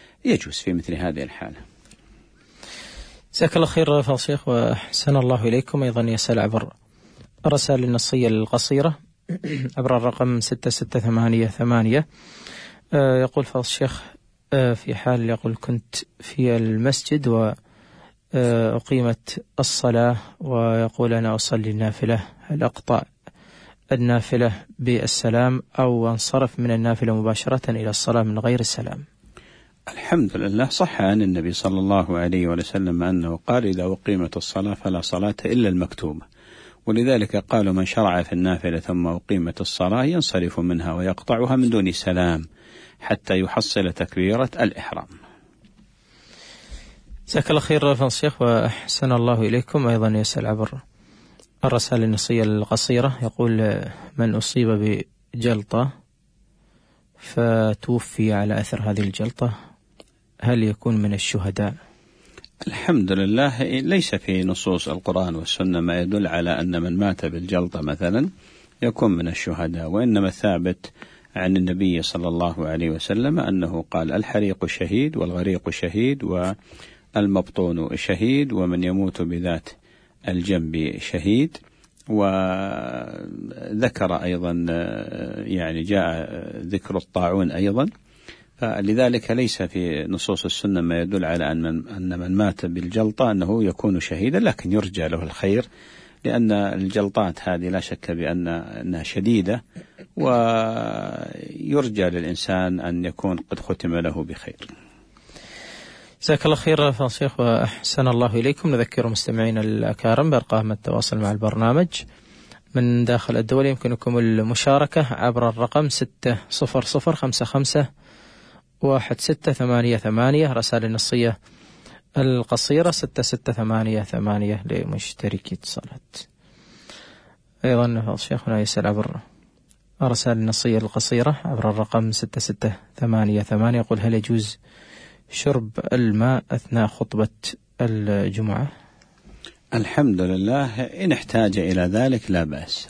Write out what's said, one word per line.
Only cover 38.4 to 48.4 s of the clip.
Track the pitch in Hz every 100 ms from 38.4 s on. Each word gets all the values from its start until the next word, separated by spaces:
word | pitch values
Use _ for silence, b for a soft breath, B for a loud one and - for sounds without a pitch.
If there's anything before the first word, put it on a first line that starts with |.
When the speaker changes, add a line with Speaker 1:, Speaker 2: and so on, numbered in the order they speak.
| 92 90 87 82
Speaker 1:
ثم | - 90 85
أقيمت | 85 - 98 85 -
الصلاة | - - 92 117
ينصرف | 139 175 - 90 87 -
منها | 90 85 82
ويقطعها | 82 92 90 - 117 123 131
من | 123
دون | 113 95
سلام | 87 92 90 87 80 80 B B B B B
حتى | - 104 - 95
يحصل | 92 - - 101 98
تكبيرة | - 87 95 95 113 131 -
الإحرام". | 107 - - - - - B B B _ - _ B B B B B B B B B B B B B B -
Speaker 2:
جزاك | 151 -
الله | 151
خير | - 151 143 127
فضل | 131
الشيخ | - 147 -